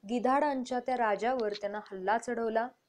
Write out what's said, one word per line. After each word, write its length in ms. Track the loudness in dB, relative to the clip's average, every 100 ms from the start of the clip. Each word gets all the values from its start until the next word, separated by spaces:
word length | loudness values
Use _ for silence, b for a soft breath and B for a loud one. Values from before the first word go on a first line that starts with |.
| -2
गिधाडांच्या 680 | 0 2 4 4 0 -2 -4
त्या 180 | -2 0
राजावर 560 | 2 2 0 0 -2
त्यानं 260 | -2 -6 -6 -8
हल्ला 260 | -6 0 0
चढवला. 500 | 0 -2 0 0 -2 -8